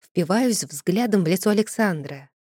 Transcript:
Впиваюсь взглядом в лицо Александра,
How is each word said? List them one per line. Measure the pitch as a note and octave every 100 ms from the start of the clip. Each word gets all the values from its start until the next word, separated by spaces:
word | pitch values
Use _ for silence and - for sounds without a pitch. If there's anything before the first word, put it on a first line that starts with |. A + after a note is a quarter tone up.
Впиваюсь | _ - E3 G#3 B3+ G#3 C#3+
взглядом | C#3+ - F#3 A#3+ G#3
в | D#3+
лицо | F3+ G#3+
Александра, | G#3 G#3+ - G#3+ D#3+ C#3 C#3 C#3 _